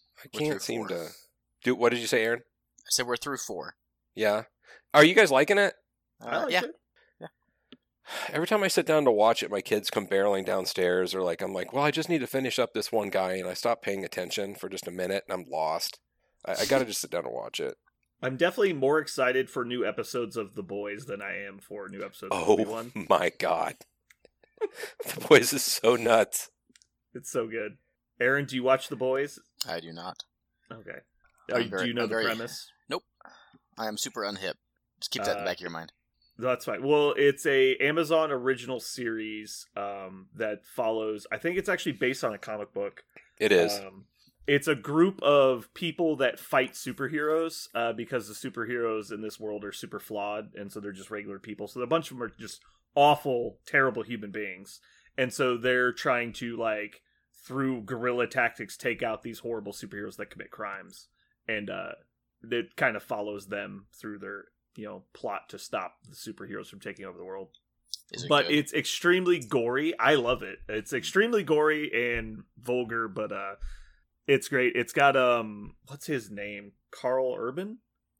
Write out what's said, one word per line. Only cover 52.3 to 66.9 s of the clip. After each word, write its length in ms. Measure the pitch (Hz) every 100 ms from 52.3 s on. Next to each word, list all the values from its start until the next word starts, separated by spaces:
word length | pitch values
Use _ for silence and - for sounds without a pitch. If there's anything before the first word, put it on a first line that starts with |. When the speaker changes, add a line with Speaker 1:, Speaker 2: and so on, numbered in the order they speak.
| -
Speaker 3:
just 220 | 107 - _ _ _
awful, 640 | - 147 147 143 120 117 - -
terrible 360 | 147 135 113
human 280 | 110 117 104
beings. 500 | 104 101 92 98 - _ _ _ -
And 160 | 127
so 240 | - 131 120
they're 360 | 127 127 123
trying 400 | 120 147 123 120
to, 220 | 107 120 117
like, 460 | 113 107 107 - _ _ _ _
through 380 | - 131 131 127
guerrilla 440 | 101 123 123 120 117
tactics, 480 | - 117 - 104 -
take 260 | 127 107
out 200 | 117 107
these 180 | 120 110
horrible 320 | 120 117 101
superheroes 440 | - 98 104 101 -
that 140 | 101
commit 200 | - -
crimes. 560 | - 104 98 92 - - _ _ _ -
And, 200 | 107 101
uh, 240 | 95 87 - _ _ _ _ 113
it 280 | 120 - -
kind 200 | 135 107
of 60 |
follows 460 | - 107 104 101 98
them 380 | 101 101 98 101 -
through 180 | 110 104
their, 240 | 98 101 - _ _ -
you 80 |
know, 200 | 104 95 -
plot 360 | - 110 101 -
to 80 | 101
stop 380 | - 107 90 _ -
the 60 |
superheroes 540 | - 110 101 98 101 92
from 100 | 98
taking 240 | 104